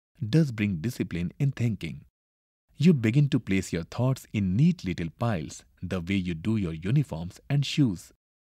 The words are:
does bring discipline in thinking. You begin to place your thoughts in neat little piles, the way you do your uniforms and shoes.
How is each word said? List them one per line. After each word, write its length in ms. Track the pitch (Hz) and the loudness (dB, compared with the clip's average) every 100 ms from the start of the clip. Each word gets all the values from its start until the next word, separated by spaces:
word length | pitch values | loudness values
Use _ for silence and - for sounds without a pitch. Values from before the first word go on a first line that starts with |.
| _ - 107 | _ -10 0
does 240 | 156 156 | 2 2
bring 240 | 110 104 90 | 2 0 0
discipline 560 | 95 - 98 85 87 - | -2 -4 -4 -2 -4 -2
in 140 | 139 | -2
thinking. 520 | - 120 104 80 69 - _ _ _ _ _ _ - | 0 -2 -2 -6 -12 -16 _ _ _ _ _ _ 2
You 160 | 151 | 6
begin 360 | 151 113 127 143 | 6 4 4 4
to 100 | 131 | 2
place 320 | - 95 - | 0 0 0
your 120 | 87 | -4
thoughts 420 | 85 - 127 131 - | -6 -2 -2 -2 -4
in 240 | 110 95 95 | -2 0 4
neat 280 | 165 175 | 4 2
little 240 | 95 82 85 - | -2 -4 -6 -4
piles, 460 | 117 98 69 - - _ | -2 -2 -6 -12 -20 _
the 180 | 90 95 | -6 -4
way 140 | 85 | -2
you 200 | 98 90 | 0 0
do 220 | 82 82 110 | -4 -2 0
your 160 | 90 | -2
uniforms 680 | 80 90 139 135 80 87 - - | -4 0 0 0 -4 -8 -10 -2
and 160 | 143 | -2
shoes. 480 | 135 - 131 85 - _ _ _ | 0 2 2 0 -8 _ _ _